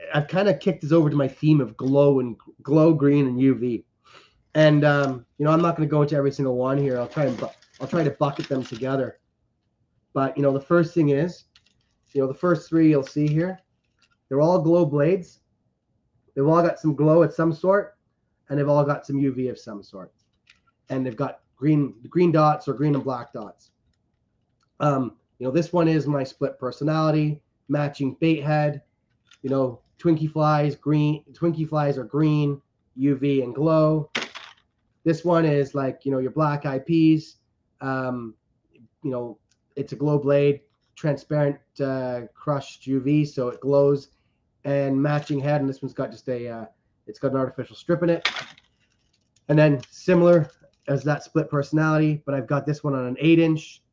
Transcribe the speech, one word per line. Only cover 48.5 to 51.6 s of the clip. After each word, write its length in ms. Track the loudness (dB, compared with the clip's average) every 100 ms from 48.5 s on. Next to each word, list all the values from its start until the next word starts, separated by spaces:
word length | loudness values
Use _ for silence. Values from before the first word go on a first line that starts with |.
| -20 _ _ _ _ _ _ _ _ 0
And 100 | 4
then 220 | 4 2 -4
similar 600 | -6 0 4 6 4 2 _ _ _ -6
as 140 | -4
that 200 | -2 -4
split 240 | -4 -4 -2
personality, 720 | -2